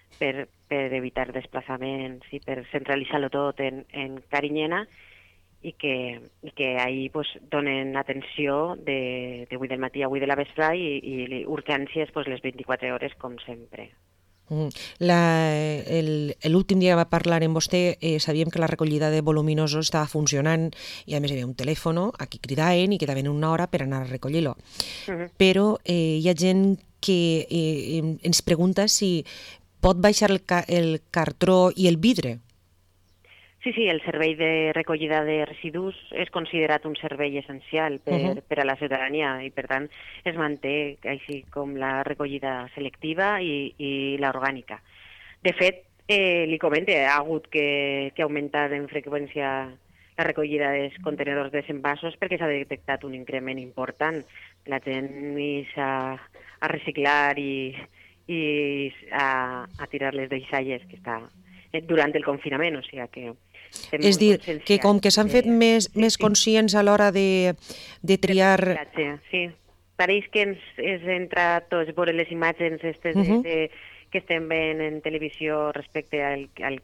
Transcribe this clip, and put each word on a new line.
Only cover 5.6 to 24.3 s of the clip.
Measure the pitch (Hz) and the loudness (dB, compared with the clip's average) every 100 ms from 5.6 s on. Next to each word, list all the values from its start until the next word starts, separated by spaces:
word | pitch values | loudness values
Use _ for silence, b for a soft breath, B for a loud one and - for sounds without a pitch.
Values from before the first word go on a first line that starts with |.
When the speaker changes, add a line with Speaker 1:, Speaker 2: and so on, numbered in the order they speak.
Speaker 1:
i | 160 | -16
que, | - 147 131 123 120 123 _ | -8 -4 -4 -6 -12 -18 _
i | 151 | -18
que | - 131 127 | -6 -4 -2
ahí, | 127 131 131 | -2 -4 -6
pues, | 156 147 - - | -6 -8 -10 -6
donen | 147 143 135 135 135 | -2 -2 -2 -4 -4
atenció | 135 135 - - 143 143 170 - | -4 -8 -8 -4 -2 0 -2 -4
de, | 147 135 127 127 123 123 123 | -4 -4 -4 -6 -8 -12 -12
de | 127 | -8
vuit | 131 | -6
del | 131 | -6
matí | 131 143 | -6 -4
a | 135 | -4
vuit | 135 | -2
de | 139 | -2
la | 139 | -2
vespre | 143 - 156 175 | -4 -2 0 0
i, | 165 139 | -4 -6
i | - 131 123 131 - | -6 -8 -8 -8 -6
urgències, | 147 - 139 139 160 151 | -6 -4 -4 -4 -4 -6
pues, | 156 139 | -6 -8
les | 131 | -6
vint-i-quatre | 131 123 127 127 131 | -8 -10 -6 -6 -4
hores, | 123 135 - | -6 -8 -10
com | 127 120 - | -14 -14 -14
sempre. | 117 117 110 110 _ _ _ _ _ _ | -16 -18 -20 -20 _ _ _ _ _ _
Speaker 2:
Mhm. | 156 147 B B B | -4 -4 B B B
La, | 175 175 170 165 160 151 | 4 6 6 4 2 2
el, | 151 151 - 165 156 151 147 - 156 | 0 -4 -2 0 0 0 -2 -4 2
l'últim | 175 185 185 | 2 4 4
dia | 180 | 6
que | 170 | 4
va | 165 | 4
parlar | 165 170 165 160 | 2 2 2 2
amb | 160 | 2
vostè, | - 180 180 - | 2 2 2 0
eh, | 165 156 | 0 0
sabíem | - 151 160 | 0 0 0
que | 170 | 0
la | 160 | 0
recollida | 160 156 151 156 | 0 0 2 2
de | 156 | 2
voluminosos | 151 151 156 156 156 151 160 | 2 2 2 2 2 0 0
estava | 160 151 | 0 0
funcionant | 156 151 139 156 165 160 B B B - | 0 0 2 2 2 0 B B B -6
i, | 147 | -2
a | |
més, | 143 | -2
hi | 139 | -2
havia | 123 | -4
un | 127 | -4
telèfon | 131 156 170 165 202 | -4 -2 -2 0 -2
a | - 131 | -4 -10
qui | - | -10
cridaven | 123 139 165 175 190 | -6 0 2 4 4
i | 196 | 2
quedaven | 143 135 143 | 0 -2 -2
una | 147 156 | 0 0
hora | 160 180 | 0 0
per | 175 135 | -2 -2
anar | 135 | -4
a | 127 | -6
recollir-lo. | 127 131 | -6 -4